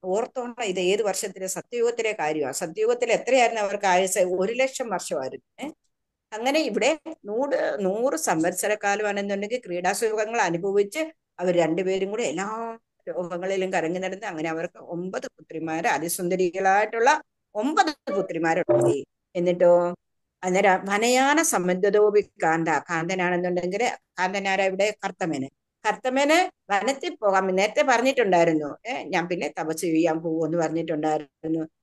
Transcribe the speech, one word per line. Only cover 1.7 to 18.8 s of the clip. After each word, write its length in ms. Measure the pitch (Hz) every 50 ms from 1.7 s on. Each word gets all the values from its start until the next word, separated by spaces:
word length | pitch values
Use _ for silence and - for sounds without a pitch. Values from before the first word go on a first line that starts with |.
| - 240 233 240 233 233 220 220 208
കാര്യമാണ്. 420 | - 156 151 156 156 147 127 139
സത്യയുഗത്തിൽ 580 | - 185 165 160 - 214 226 247 240 247 233 226
എത്രയായിരുന്നു 480 | 175 185 - 254 269 240 226 226 226
അവർക്ക് 260 | 208 196 196 202 202
ആയുസ്? 320 | 196 180 180 190 190 185 220
ഒരു 340 | 180 180 180 185 185 202 233
ലക്ഷം 360 | 247 262 269 262 - 262 233
വർഷമായിരുന്നു. 760 | 196 175 - - 180 151 135 131 131 139 _ _ _ _ 233
ഏ? 40 | 294 320 _ _ _ _ _ _ _ _ _ _ _ -
അങ്ങനെ 280 | 214 233 254 277 320
ഇവിടെ 380 | 311 254 202 240 208 262 320 311 _ 320 320 _ _
നൂറ്, 600 | 202 208 226 262 277 285 - - 156 - - 202
നൂറ് 320 | 185 185 214 233 269 262
സംവത്സരക്കാലമാണെന്നുണ്ടെങ്കിൽ 1500 | - - - 190 311 320 185 185 - - 202 214 208 - 202 202 208 214 208 202 202 202 202 202 196 202 208 233 254 -
ക്രീഡാസുഖങ്ങൾ 760 | 196 175 175 175 180 202 202 240 220 220 214 214 214 233 233
അനുഭവിച്ച് 720 | 208 180 165 170 175 196 196 202 202 202 - 311 320 320 - _ _ _ _ -
അവർ 160 | 180 185 175
രണ്ടുപേരും 540 | 175 170 156 160 180 190 185 185 190 190 190
കൂടെ 120 | 202 226 240
എല്ലാ 560 | 170 143 165 190 202 220 226 233 233 226 226 _ _ _ _ _ -
ലോകങ്ങളിലും 640 | 165 160 185 170 180 175 175 190 196 190 185 190 190
കറങ്ങി 260 | 180 160 160 175 180
നടന്ന് 280 | 185 185 185 190 214
അങ്ങനെ 240 | 208 180 156 156 165
അവർക്ക് 280 | 160 160 170 180 _ 226
ഒമ്പത് 480 | - 120 170 170 180 185 196 - -
പുത്രിമാര്, 580 | 170 _ _ 160 _ 170 160 160 160 160 160 170
അതിസുന്ദരികളായിട്ടുള്ള 1400 | 240 165 139 151 175 - - 185 175 185 180 185 180 165 190 196 190 190 202 214 214 220 226 233 262 302 302 - _ _ _ _ _ _
ഒമ്പത് 580 | 208 214 277 320 440 381 311 294 _ _ - 190
പുത്രിമാരുണ്ടായി. 920 | 196 185 - 175 165 165 165 160 180 170 - - -